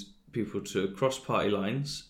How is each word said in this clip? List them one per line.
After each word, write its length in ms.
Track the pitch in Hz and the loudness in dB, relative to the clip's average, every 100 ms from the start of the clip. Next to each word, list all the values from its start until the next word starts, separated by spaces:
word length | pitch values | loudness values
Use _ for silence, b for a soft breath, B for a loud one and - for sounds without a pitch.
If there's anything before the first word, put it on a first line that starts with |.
| - - - | -10 -20 -6
people 300 | 117 101 101 | -4 -2 -4
to 280 | 98 98 95 | -2 0 0
cross 280 | - 131 131 | 2 0 0
party 300 | - 110 90 | 0 2 4
lines 600 | 101 98 131 143 - - | 2 2 -2 -4 -8 -12